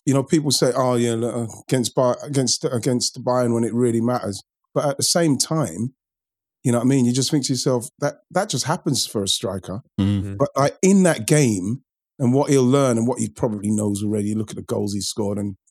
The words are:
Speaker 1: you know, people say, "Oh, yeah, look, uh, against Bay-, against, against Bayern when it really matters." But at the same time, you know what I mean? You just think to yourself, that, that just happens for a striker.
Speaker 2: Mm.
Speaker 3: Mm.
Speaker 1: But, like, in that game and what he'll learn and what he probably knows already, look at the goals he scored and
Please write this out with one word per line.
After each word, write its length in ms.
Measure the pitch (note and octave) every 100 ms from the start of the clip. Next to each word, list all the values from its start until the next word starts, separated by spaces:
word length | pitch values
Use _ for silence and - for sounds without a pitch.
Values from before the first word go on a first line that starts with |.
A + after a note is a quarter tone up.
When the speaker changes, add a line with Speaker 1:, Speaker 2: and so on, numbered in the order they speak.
| -
Speaker 1:
you 80 |
know, 100 | C3+
people 280 | B2+ D#3 D3
say, 200 | - C3+ B2
"Oh, 180 | B2+ B2
yeah, 200 | A#2+ A2+
look, 200 | A#2 B2
uh, 120 | A2+ - -
against 280 | C3 A2 -
Bay-, 180 | B2 A2+
against, 400 | C#3 C3+ A#2+ - D3+
against 580 | B2 C3 B2 - -
Bayern 300 | B2 B2+ A#2+ A#2
when 80 |
it 100 | A#2
really 280 | A#2 B2 A2+
matters." 420 | A#2 B2 G2+ G2 - _ _ -
But 100 | C#3+
at 120 | C#3
the 60 |
same 340 | - F3 E3 C3
time, 560 | - D#3+ A2+ E2+ B2 - _ _ _ _ _ _
you 80 | A#2+
know 60 | A#2
what 60 | B2
I 20 |
mean? 180 | C#3 A#2+
You 80 |
just 180 | B2 B2+
think 140 | D3+ -
to 80 |
yourself, 360 | B2+ C#3+ B2+ A#2 -
that, 180 | D3 - _
that 180 | F3+ G#3
just 160 | C3 B2+
happens 400 | F3+ F3 B2 -
for 160 | A2
a 40 | G2
striker. 540 | - G2+ F#2 - F#2+ - -
Speaker 2:
Mm. 220 | G2 G2+
Speaker 3:
Mm. 140 | G2 G2
Speaker 1:
But, 120 | C#3+ -
like, 220 | C#3 -
in 200 | F#3+ G3
that 220 | F3+ D3+ G#2
game 540 | D3+ C3 G2+ F#2 B2+ _ _ _ -
and 160 | A#2+
what 160 | C3 D3
he'll 160 | C#3 B2
learn 320 | C3+ C3+ A2+
and 100 | A#2
what 120 | B2+
he 100 | A2
probably 400 | - B2+ G#2 G#2
knows 320 | G#2+ G#2+ G2+
already, 300 | G#2 G#2+ G#2
look 160 | G#2+ G#2
at 60 | -
the 60 |
goals 300 | - G#2+ G#2
he 80 | G2+
scored 360 | F#2 - G2+ G2
and 200 | G2+ G2 _